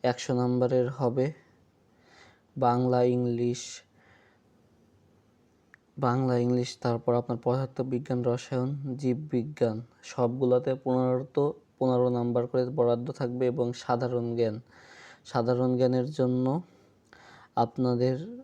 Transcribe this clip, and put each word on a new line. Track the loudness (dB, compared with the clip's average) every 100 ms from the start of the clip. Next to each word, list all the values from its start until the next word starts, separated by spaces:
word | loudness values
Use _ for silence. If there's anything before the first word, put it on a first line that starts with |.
একশো | 0 -2 -2
নম্বরের | 0 0 2 2 2 0
হবে। | 0 -2 0 -2 -4 _ _ _ _ _ _ _ -20 -20 _ _ 0
বাংলা, | 2 4 2 4
ইংলিশ, | 4 2 0 0 -2 -2 -8 -16 _ _ _ _ _ _ _ _ _ _ _ _ _ _ _ _ _ _ _ _ _ -2
বাংলা, | 0 2 2 2
ইংলিশ, | 2 0 -2 -4
তারপর | -2 -2 0
আপনার | 0 0 -4
পদার্থবিজ্ঞান, | 0 -2 -2 -6 -4 -4 -2 -2
রসায়ন, | 0 -2 -4 -4 -2 -4 -6 -4
জীববিজ্ঞান, | -2 -2 -2 -4 -4 -2 -2 -2 -10 _
সবগুলোতে | -12 -2 0 2 4 4 2
পনেরো | -4 0 0 2 0 -2
তো | 0 0 -2 _ _
পনেরো | 2 4 2
নাম্বার | 2 0 0 0
করে | 0
বরাদ্দ | -2 2 2 2 -2
থাকবে | -6 -4 0 0
এবং | 0 -2
সাধারণ | -4 -2 -2 0 -2 -2 0
জ্ঞান, | -2 -2 -12 -20 -20 -20 -20 -20
সাধারণ | -4 -2 2 2 2 2
জ্ঞানের | 2 2 -2
জন্য | 0 0 2 0 -2 -6 -20 _ _ _ -20 -20 -20 -8 -2
আপনাদের | -2 0 0 2 0 0 -6 -14